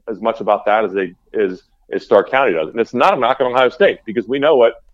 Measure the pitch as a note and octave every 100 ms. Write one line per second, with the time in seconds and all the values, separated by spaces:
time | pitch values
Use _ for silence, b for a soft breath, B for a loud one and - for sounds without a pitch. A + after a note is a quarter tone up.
0 | - G2+ A2+ A2+ G#2 G2+ - G#2+ G#2 G2
1 | F#2 - _ A2+ G2+ F#2 _ _ _ F#2+
2 | - G#2 F#2+ C3 C3+ E2 D#2 A2+ A2 A#2+
3 | D#3+ F#3+ A#2+ C3 B2+ B2 B2+ - G3 F#2+
4 | - A2 A#2 C#3 D3 C#3+ A#2 - _